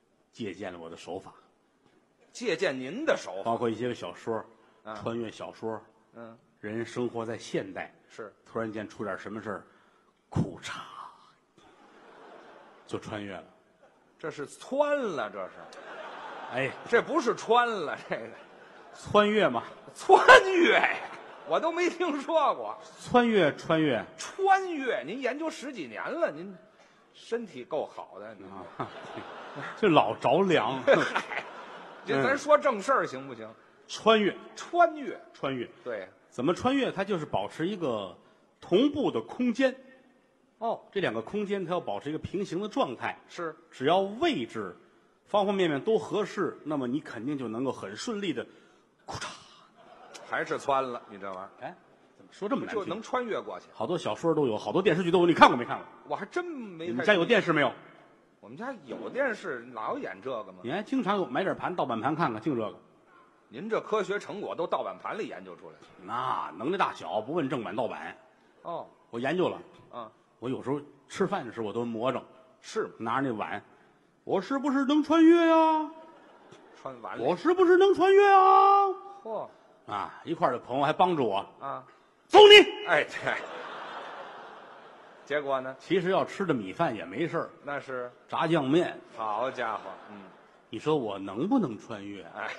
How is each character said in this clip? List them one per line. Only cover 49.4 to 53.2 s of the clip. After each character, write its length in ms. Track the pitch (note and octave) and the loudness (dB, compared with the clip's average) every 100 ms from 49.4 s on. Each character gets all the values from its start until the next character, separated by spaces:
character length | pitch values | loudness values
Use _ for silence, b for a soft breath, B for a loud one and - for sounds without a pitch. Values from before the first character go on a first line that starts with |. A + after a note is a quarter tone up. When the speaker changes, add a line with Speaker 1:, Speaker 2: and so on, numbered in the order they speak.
| - - - _ - - - - - | -20 -20 -20 _ -20 -20 -20 -20 -8
Speaker 2:
还 160 | A#2+ D#3 | -6 -4
是 140 | C#3 | -4
窜 240 | - C3+ | 0 0
了， 180 | C3 A#2+ - | 0 -6 -12
你 80 | G2+ | -12
这 80 | G2 | -10
玩 120 | F#2 | -10
意 20 | |
儿。 100 | G2 - C3 | -14 -14 -16
Speaker 1:
哎， 100 | F#3 _ _ _ _ | -16 _ _ _ _
怎 80 | |
么 60 | - | -20
说 160 | - G3+ | -12 -6
这 80 | A#3+ | -6
么 80 | |
难 120 | C3 A3 | -4 -6
听？ 100 | - | -6
Speaker 2:
就 20 | |
能 140 | F#3+ | -8
穿 240 | - B3+ | -4 -4